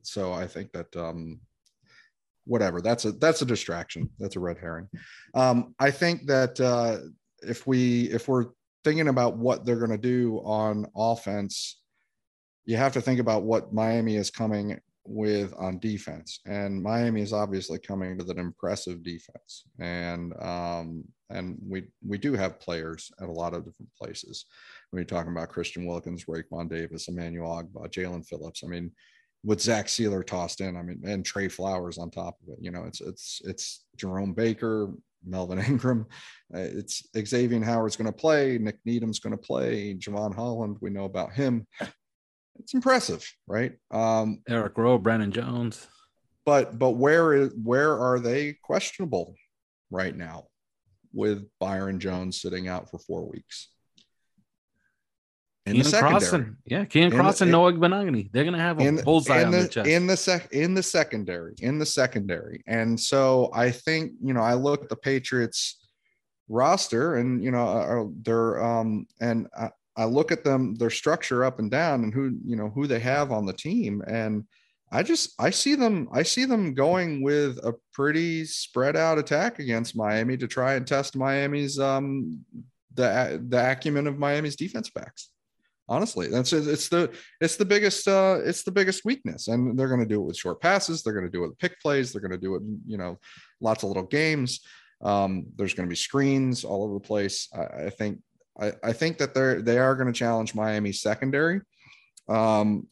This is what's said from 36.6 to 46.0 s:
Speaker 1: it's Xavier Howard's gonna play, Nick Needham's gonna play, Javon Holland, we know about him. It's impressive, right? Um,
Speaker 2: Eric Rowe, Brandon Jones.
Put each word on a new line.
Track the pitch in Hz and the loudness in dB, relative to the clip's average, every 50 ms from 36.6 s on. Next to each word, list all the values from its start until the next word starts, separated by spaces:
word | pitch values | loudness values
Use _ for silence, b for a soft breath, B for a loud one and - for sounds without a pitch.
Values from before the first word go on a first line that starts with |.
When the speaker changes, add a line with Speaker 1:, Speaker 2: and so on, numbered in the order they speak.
Speaker 1:
it's | 92 - - 101 104 - - - - _ - | -8 -8 -8 -10 -10 -10 -10 -12 -10 _ -6
Xavier | 110 104 104 127 120 123 117 120 113 | -6 -4 -2 0 0 2 2 2 0
Howard's | 107 113 117 113 110 107 - | 0 0 0 0 0 -2 -2
gonna | - 110 110 | -4 -4 -4
play, | - - - 160 156 147 139 135 123 | -4 0 2 4 4 4 4 2 0
Nick | 113 107 107 - _ - | 0 -2 -4 -6 _ -4
Needham's | 113 120 117 113 110 107 - | -2 -2 -2 -2 -2 -4 -4
gonna | - 110 107 | -6 -6 -8
play, | 107 - - - - 127 120 113 104 101 104 95 | -6 -6 -4 -2 -2 0 -2 -2 -2 -4 -6 -8
Javon | 90 - 107 104 104 107 104 95 | -8 -8 -6 -6 -4 -4 -4 -4
Holland, | 110 117 123 117 117 113 104 104 104 | -4 -6 -4 -4 -4 -6 -6 -6 -8
we | 98 98 | -8 -8
know | 101 98 98 | -6 -6 -6
about | 95 98 92 - - 101 | -6 -4 -4 -6 -4 -4
him. | 127 139 131 120 113 107 _ B B B B B B _ _ _ _ _ _ _ _ _ _ _ - | -2 0 0 0 -2 -4 _ B B B B B B _ _ _ _ _ _ _ _ _ _ _ -20
It's | - - | -10 -4
impressive, | - 254 240 262 262 247 - - 82 78 - - - _ _ - | -2 0 4 4 4 4 2 -2 -6 -8 -10 -14 -20 _ _ -4
right? | 95 110 127 - - _ _ - | -2 -2 -2 -2 -4 _ _ -6
Um, | - 110 113 113 113 110 110 110 104 - - - | -2 0 2 2 2 2 2 0 -4 -6 -6 -2
Speaker 2:
Eric | 117 117 107 101 - 117 | -2 -2 -2 -2 0 2
Rowe, | 113 123 127 | 4 6 6
Brandon | 113 92 113 113 113 107 101 | 6 4 4 2 2 0 -2
Jones. | 98 117 120 123 123 120 120 113 - - - - _ _ | -2 -4 -4 -4 -4 -4 -4 -4 -6 -10 -16 -20 _ _